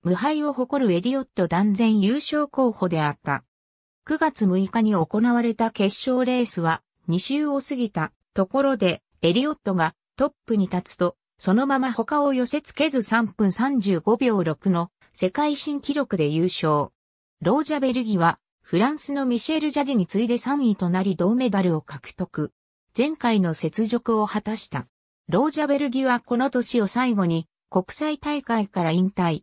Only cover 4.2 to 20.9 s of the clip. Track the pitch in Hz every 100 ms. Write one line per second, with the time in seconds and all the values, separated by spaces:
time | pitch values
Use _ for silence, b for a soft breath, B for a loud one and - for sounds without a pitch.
4.2 | 320 - 202 185 190 233 220 202 160 208
5.2 | 240 240 233 226 226 - 196 - - 254
6.2 | 254 254 240 - 165 160 _ _ - 170
7.2 | - 277 302 277 269 269 233 185 156 _
8.2 | _ - 190 269 277 254 185 156 _ _
9.2 | 165 185 285 294 - 185 160 - _ -
10.2 | 277 _ - 220 185 180 - - 175 -
11.2 | _ _ - 202 277 269 262 233 226 302
12.2 | 285 262 247 294 - - 311 269 214 226
13.2 | 220 - 202 180 254 269 196 175 180 226
14.2 | 254 208 165 156 196 175 175 _ b -
15.2 | 185 233 302 285 - 285 - 285 277 185
16.2 | 147 156 180 - 160 151 139 _ _ _
17.2 | _ _ 160 262 302 302 269 247 226 196
18.2 | 170 - _ _ - 170 233 302 - 285
19.2 | 269 240 - 311 302 285 277 254 175 196
20.2 | 226 240 240 285 247 202 175